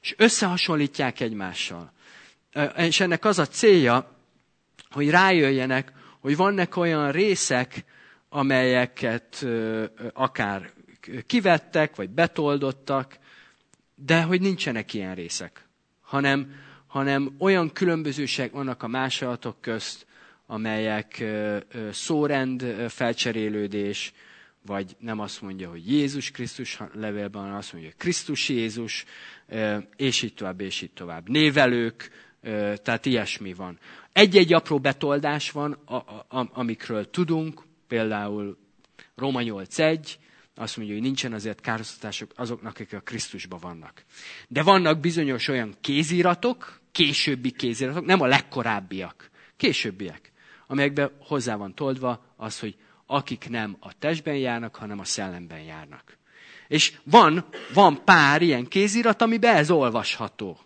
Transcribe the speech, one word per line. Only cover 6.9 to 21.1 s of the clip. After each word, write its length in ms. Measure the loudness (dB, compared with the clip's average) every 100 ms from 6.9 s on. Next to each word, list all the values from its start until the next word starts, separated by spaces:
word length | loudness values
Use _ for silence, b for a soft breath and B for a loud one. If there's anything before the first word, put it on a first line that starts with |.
| 0 0
részek, 720 | 0 0 0 2 0 0 -8 -16 b b b b
amelyeket, 1120 | -2 2 4 4 2 0 -2 -4 -4 _ -10
ö, 420 | -4 -2 -2 -4 -6 -8
ö, 120 | -14
akár 580 | -4 -4 -2 -4 -4 -8 _ _ _ -14 -14 -2
kivettek, 680 | 0 4 2 2 -2 -2 -4
vagy 140 | -8
betoldottak, 1080 | 0 0 2 0 0 -2 -6 -4 -4 -4 -14 b b b b b _ _ _
de 260 | 2 2
hogy 200 | 4 2
nincsenek 520 | 0 -2 -4 -4 -6
ilyen 220 | -8 -8 -8
részek, 520 | -8 -10 -10 -18 _ _ _ _
hanem, 540 | _ -2 0 0 -4 B B B B
hanem 480 | -4 0 0 -2 0
olyan 320 | 2 2 0
különbözőségek 800 | 0 0 0 -2 -4 -4 -4 -6
vannak 320 | -6 -8 -6
a 40 | -6
másolatok 720 | -4 -4 -4 -6 -6 -8 -10
közt, 440 | -6 -6 -6 -14 -20 b b b _
amelyek, 720 | -8 -4 -2 -2 -4 -6